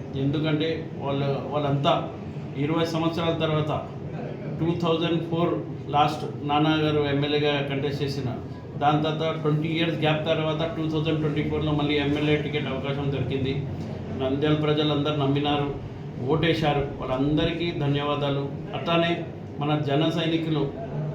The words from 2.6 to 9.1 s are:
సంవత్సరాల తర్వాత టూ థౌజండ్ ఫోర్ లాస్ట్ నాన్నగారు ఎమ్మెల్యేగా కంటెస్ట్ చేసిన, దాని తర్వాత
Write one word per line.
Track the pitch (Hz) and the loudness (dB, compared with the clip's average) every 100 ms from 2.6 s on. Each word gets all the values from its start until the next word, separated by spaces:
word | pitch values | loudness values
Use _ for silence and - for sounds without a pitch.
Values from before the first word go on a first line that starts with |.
| 147 160 | 0 2
సంవత్సరాల | 160 160 160 160 165 | 0 0 0 0 0
తర్వాత | 160 160 151 147 131 - - - - - - - - | 0 0 0 0 -2 -4 -8 -8 -8 -8 -8 -6 -2
టూ | 165 170 | 0 0
థౌజండ్ | 170 165 165 170 - | 2 2 2 0 0
ఫోర్ | 165 160 151 - - - | 0 0 0 -4 -8 -2
లాస్ట్ | 143 151 - 135 - 143 | 2 2 0 -6 -4 0
నాన్నగారు | 147 156 156 151 147 | 4 4 4 2 2
ఎమ్మెల్యేగా | 143 139 147 147 147 143 139 | 2 2 2 2 2 2 0
కంటెస్ట్ | 135 139 131 | -2 -2 -2
చేసిన, | 139 143 123 - - - - - | -2 -2 -4 -4 -8 -10 -10 0
దాని | 143 151 | 4 4
తర్వాత | 156 | 2